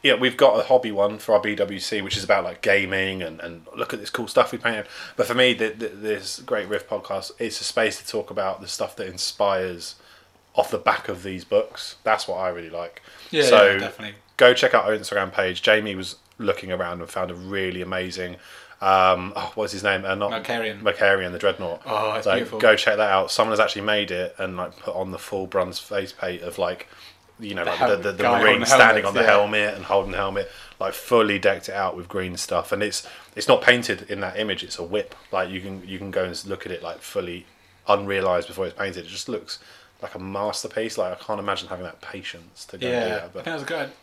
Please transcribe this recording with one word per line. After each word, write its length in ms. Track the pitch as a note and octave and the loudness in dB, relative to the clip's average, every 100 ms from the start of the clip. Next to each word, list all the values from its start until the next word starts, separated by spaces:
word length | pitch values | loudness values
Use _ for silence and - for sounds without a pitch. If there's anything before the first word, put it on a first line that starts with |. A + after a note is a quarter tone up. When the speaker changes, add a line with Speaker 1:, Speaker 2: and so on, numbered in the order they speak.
Speaker 1:
yeah, 100 | C#3+ | 4
we've 220 | A#2+ B2+ B2 | 4 2 6
got 240 | C3+ A2 | 6 6
a 20 | |
hobby 280 | - B2+ A2+ | 4 4 4
one 260 | G2 G#2 G#2+ | 0 0 0
for 160 | - | 2
our 60 | G#2 | 2
B 140 | G#2+ G#2 | 4 -2
W 240 | G2 G2 | -4 -4
C, 220 | - G#2+ | -4 -4
which 140 | F#2+ G2+ | -4 -6
is 60 | |
about, 220 | F#2+ G2 | 2 2
like, 160 | F2+ F2 | 2 -4
gaming 600 | G#2+ G2+ F#2+ F#2+ F#2+ F#2+ | 2 2 2 -2 -2 -4
and, 180 | E2 E2 | -8 -10
and 260 | E2+ E2+ D#2+ | -14 -14 -16
look 180 | A2+ A#2 | -8 -6
at 60 | A2+ | -6
this 100 | G#2 | -8
cool 180 | - A2 | -8 0
stuff 240 | C3 A#2 | 2 2
we 60 | A#2+ | 0
painted. 280 | A#2 A2 G2+ - - - | -4 -4 -8 -14 -12 -4
But 100 | A2 | 0
for 80 | |
me, 200 | A#2+ B2+ | 4 4
the, 160 | A2 A2 | 4 -2
the, 180 | G#2+ A2+ | -2 -10
this 520 | G2 G#2+ G2+ F2+ - | -6 -4 -4 -6 -12
Great 280 | B2+ A2 G2 | -4 -4 -2
Rift 200 | G2+ - | -6 -4
podcast, 440 | G2+ - G2 - - | -8 -6 -8 -8 -8
it's 200 | A2+ - | -8 -6
a 40 | |
space 340 | - - A2 - | -4 0 0 -2
to 60 | - | -8
talk 240 | A2 - | -8 -6
about 300 | G#2 F#2+ F#2 | -4 -4 -6
the 80 | G2 | -10
stuff 260 | - G2+ - | -8 -8 -8
that 100 | F#2+ | -12
inspires 880 | F2+ - - G2+ F#2+ F#2 F2 - - - - _ _ _ | -8 -8 0 0 0 -2 -8 -14 -18 -20 -20 _ _ _
off 160 | - - | 0 0
the 80 | G#2+ | 0
back 300 | - - - | 0 0 -4
of 140 | F#2 | -8
these 200 | F#2+ F#2 | -8 -10
books. 520 | - G#2 A2 - - - | 0 0 0 -8 -14 -6
That's 240 | A2+ G#2+ - | 0 0 -2
what 80 | F2+ | -4
I 140 | F#2 | -4
really 200 | F2 E2 | -6 -10
like. 320 | E2+ E2+ - - - - | -10 -10 -14 -20 -20 -4
Speaker 2:
Yeah, 120 | D#3 | 0
Speaker 1:
So 220 | C3 A2 G2+ | 8 10 10
Speaker 2:
yeah, 60 | G2 | 6
definitely. 360 | G2 - G#2 G2+ _ - | -2 -8 -14 -16 _ 8
Speaker 1:
go 180 | B2 | 8
check 200 | B2 C3+ | 8 6
out 100 | A2+ | 4
our 80 | G#2 A2 | 4 0
Instagram 360 | - G2+ F#2+ | 0 -2 -2
page. 300 | G2 F#2+ F2+ | 0 -2 0
Jamie 340 | - G#2+ G#2+ F#2+ | 4 4 2 -6
was 200 | F#2 - _ - | -8 -14 _ -4
looking 320 | G#2+ F2 F#2+ | -2 -2 -4
around 300 | F2+ F2 F2 | -4 -4 -6
and 80 | E2 | -8
found 200 | - F2+ | -6 -6
a 40 | |
really 460 | F2 F#2 G2 F#2 F2+ | -8 -8 -4 -4 -6
amazing, 520 | F2+ F#2 F#2 F2 F2+ E2+ - - - - | -6 -6 -6 -8 -10 -12 -18 -20 -20 -2
um, 500 | G2 F#2+ F#2 F2+ F#2 | 4 8 8 4 0
oh, 180 | G2+ F#2+ | -8 -8
what's 180 | - G2+ | -6 -6
his 100 | G2 | -2
name? 220 | G2+ F#2+ | 0 0
Uh, 100 | F#2+ | 0
not 160 | F#2+ G2+ | -2 -2
Speaker 2:
Markarian. 500 | A2 G2 A#2 A2 G#2 | -4 -4 -4 -4 -2
Speaker 1:
Markarian, 500 | G#2+ - G2+ G2 F2+ | -2 2 4 4 0
the 60 | F2 | 0
Dreadnought. 420 | G2+ F#2 F2+ F2 - | -2 0 -6 -8 -4
Speaker 2:
Oh, 260 | G#2+ G#2+ | -2 -2
it's 100 | G#2+ | -2
Speaker 1:
So 80 | G#2 | 0
Speaker 2:
beautiful. 240 | G2 A#2 A2 | 0 0 4
Speaker 1:
go 160 | A2+ G#2 | 6 6
check 220 | - G#2 | 4 2
that 120 | G#2+ | 4
out. 200 | F#2+ F#2+ | 2 2
Someone 220 | - A2 | 0 2
has 80 | G#2+ | 2
actually 220 | G#2+ G#2 | 0 0
made 280 | G#2 G#2+ G2 | -2 0 0
it 240 | F2+ F2+ - | -4 -6 -6
and, 180 | F#2+ F2+ | -8 -6
like, 180 | F2 - | -8 -8
put 160 | - | -8
on 180 | E2+ F#2+ | -6 -6
the 60 | F#2 | -10
full 280 | - G2 F#2 | -8 -6 -2
bronze 320 | F#2+ F#2 F2+ | -2 -2 -6
face 340 | - G2+ F#2+ | -6 -6 -6
paint 300 | - F#2 F2+ | -6 -6 -6
of, 160 | F2 F2+ | -8 -2
like, 300 | F2+ F2+ - - - _ _ - | -2 -4 -12 -20 -20 _ _ -16
you 120 | G#2+ | -8
know, 120 | F#2+ | -4
Speaker 2:
The 60 | E2+ | -4
Speaker 1:
like, 80 | F2+ | 0
Speaker 2:
hel-, 100 | B2+ | 2
Speaker 1:
the, 60 | G2+ | 2
the, 160 | G2 | 0
the 100 | F#2 | 0
Speaker 2:
guy 100 | A#2+ | 2
Speaker 1:
Marine 100 | A#2+ A2 | 4 4
Speaker 2:
holding 140 | G#2 | 4
the 60 | A2+ | 4
Speaker 1:
standing 380 | C3+ A2+ G#2+ | 8 8 8
on 80 | G2 | 2
the 100 | G2+ | 2
Speaker 2:
helmets, 340 | A2 G2+ G#2 G#2+ | 6 6 6 2
yeah. 60 | G#2 | 0
Speaker 1:
helmet 40 | G2 | -2
and 80 | F#2 | 0
holding 240 | G2 F#2+ | 0 2
the 60 | F#2 | -4
helmet, 320 | G2 F#2+ F#2+ - - - | -2 -4 -6 -12 -20 -6
like, 160 | F#2+ | -6
fully 460 | - - A#2+ G#2+ G2+ | -6 2 4 4 4
decked 280 | G2+ G2 - | 2 0 -4
it 60 | |
out 220 | G2 F#2 F2+ | -2 -2 -4
with 100 | F2 | -6
green 280 | G2 F#2 F2 | -6 -4 -6
stuff. 340 | - F2 - | -2 -2 -2
And 100 | G2+ | -2
it's, 240 | G#2 - - - - | -2 -4 -10 -20 -14
it's 140 | - - | -6 4
not 120 | B2+ | 6
painted 420 | - B2 A#2 G2 - | 6 4 2 -6 -6
in 120 | G2 | -6
that 180 | F#2+ F#2+ | -6 -4
image. 240 | G#2+ F2+ | -4 -4
It's 160 | F#2 - | -6 -10
a 60 | |
whip. 320 | E2+ G#2 - - - | -4 -4 -4 -14 -6
Like, 180 | F#2 F#2 | -4 -4
you 100 | F#2+ | -6
can, 260 | G2 F#2+ F2+ | -8 -12 -10
you 100 | F#2+ | -10
can 140 | G2 | -4
go 100 | F#2+ | -2
and 80 | F#2 | -2
s-, 160 | E2+ F#2+ | -6 -10
look 180 | F#2+ | -10
at 60 | F#2 | -8
it, 100 | F2+ | -10
like, 160 | E2+ - | -10 -12
fully 480 | - G2+ F2+ F2+ - _ _ _ - | -6 -6 -6 -10 -14 _ _ _ 0
unrealized 580 | G2+ G2+ G2 F#2+ F2+ E2 | 0 2 0 2 0 -2
before 200 | F2+ F2+ | -6 -8
it's 120 | - | -4
painted. 260 | G2 F2 E2 | -8 -8 -12
It 20 | |
just 200 | F#2+ - | -12 -8
looks 300 | G#2+ - - - - _ _ | -8 -10 -16 -18 -20 _ _
like 140 | - | -14
a 40 | F#2+ | -12
masterpiece. 800 | F#2+ G2 G#2 - G#2+ - A2+ - | -8 -4 -4 -4 -6 -6 -6 -4
Like, 140 | F#2 F2+ | -4 -6
I 40 | |
can't 160 | - G#2 | -6 -6
imagine 280 | G2+ F#2+ F2 | -4 -6 -6
having 160 | F#2 | -12
that 160 | F2 - | -12 -14
patience 640 | - G2 - E2+ E2 - - | -14 -14 -14 -16 -20 -20 -18
to 120 | F#2+ | -8
go 80 | B2 | -4
and 80 | B2 | -2
do 40 | A2 | -2
Speaker 2:
Yeah, 60 | |
Speaker 1:
that, 80 | G#2 | -4
Speaker 2:
I 20 | F2+ | -8
Speaker 1:
but 160 | F#2 | -10
Speaker 2:
think 20 | E3 | -8
it 40 | |
was 80 | D#3+ | -8
a 40 | C#3 | -6
guy 220 | E3 C3+ - | -6 -6 -12